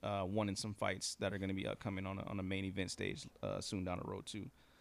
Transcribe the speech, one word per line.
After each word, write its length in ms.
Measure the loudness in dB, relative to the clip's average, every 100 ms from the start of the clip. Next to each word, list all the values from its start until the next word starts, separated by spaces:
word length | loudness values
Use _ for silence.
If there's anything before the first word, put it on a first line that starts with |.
uh, 220 | 0 2 2
wanting 300 | 4 2 2
some 180 | -2
fights 400 | 0 0 2 -2 0
that 120 | 0
are 60 | 2
gonna 160 | 2
be 120 | 2 0
upcoming 380 | 0 0 0 0
on 120 | -2
a, 40 |
on 140 | -2 0
a 40 |
main 240 | 2 2 0
event 240 | 0 -2
stage, 360 | 0 -2 -2 -8 -4
uh, 200 | -2 0
soon 220 | 0 0
down 140 | 0 0
the 60 | -2
road 160 | -4 -4
too. 240 | -6 -6 -10 -20 -20